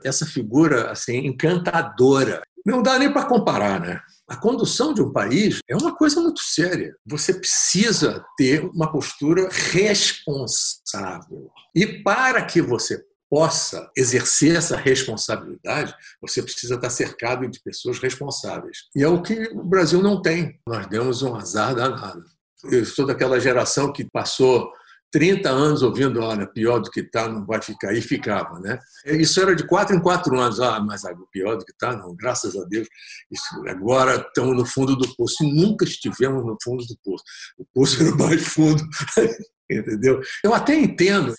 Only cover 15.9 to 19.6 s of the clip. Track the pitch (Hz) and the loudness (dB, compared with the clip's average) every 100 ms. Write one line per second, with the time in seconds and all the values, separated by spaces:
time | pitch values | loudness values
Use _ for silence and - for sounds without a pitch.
15.9 | - - - - - 120 - 120 123 123 | -10 -20 -18 -8 -6 -6 -8 -6 -4 -4
16.9 | - 127 - 117 131 127 - - - 123 | -4 -4 -4 -4 -4 -6 -8 -14 -10 -6
17.9 | 120 131 131 143 135 104 90 - - - | -4 -4 -4 -8 -8 -8 -10 -12 -16 -8
18.9 | 143 143 175 175 226 220 202 | 0 2 2 0 -4 -4 -6